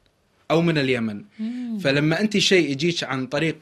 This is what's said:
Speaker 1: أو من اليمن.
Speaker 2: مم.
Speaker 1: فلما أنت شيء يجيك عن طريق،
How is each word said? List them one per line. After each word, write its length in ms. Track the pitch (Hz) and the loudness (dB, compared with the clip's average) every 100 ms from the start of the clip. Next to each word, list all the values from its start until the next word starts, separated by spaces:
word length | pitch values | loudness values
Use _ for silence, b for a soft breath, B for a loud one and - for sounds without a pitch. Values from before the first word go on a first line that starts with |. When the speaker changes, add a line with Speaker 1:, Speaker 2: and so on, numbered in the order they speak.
| _ _ _ _ - | _ _ _ _ 0
Speaker 1:
أو 120 | 156 | 2
من 160 | 170 156 | 4 2
اليمن. 440 | 135 123 113 104 104 - | 2 0 -2 -6 -12 -10
Speaker 2:
مم. 400 | 220 247 247 220 | -8 -6 -8 -4
Speaker 1:
فلما 420 | 160 139 151 165 | 0 2 2 2
أنت 180 | 214 202 | 0 0
شيء 320 | - 190 151 | 4 4 2
يجيك 340 | 135 165 170 | 0 -2 -2
عن 220 | 123 131 127 | -4 -6 -4
طريق، 300 | 147 160 151 | -2 -2 -4